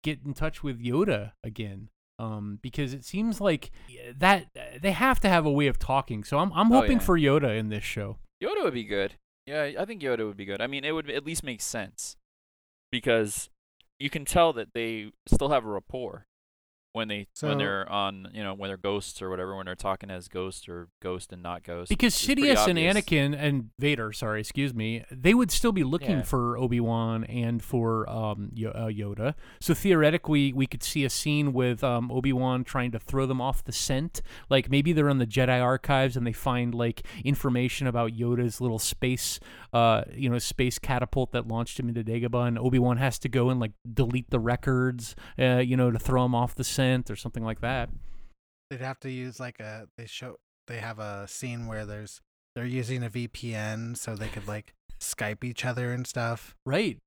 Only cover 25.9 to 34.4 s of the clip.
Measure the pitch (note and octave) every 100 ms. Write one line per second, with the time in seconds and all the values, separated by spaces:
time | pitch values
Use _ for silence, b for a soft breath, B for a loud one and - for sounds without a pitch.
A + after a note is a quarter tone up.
25.9 | E3+ C#3 D3+ - C3 A#2+ A#2+ B2+ A#2+ A#2
26.9 | A#2 A2+ A2+ A2+ B2 A#2 A#2 - B2 A2+
27.9 | A2 G#2+ A2+ G#2+ G2+ G2+ A2+ A2 A2+ A2+
28.9 | G#2+ G2+ G2+ B2 D#3 B B - E3+ G3+
29.9 | E3+ D3+ E3+ - D3 C#3 C3 C3 C3 -
30.9 | D#3 C3+ - D3+ D3 D3 C3 B2 A2+ C3+
31.9 | A#2+ B2 B2 C3+ B2+ B2+ B2+ B2 C3+ B2
32.9 | A2+ - C3+ C3 C3 B2+ - - B2+ -
33.9 | C3+ E3 - B B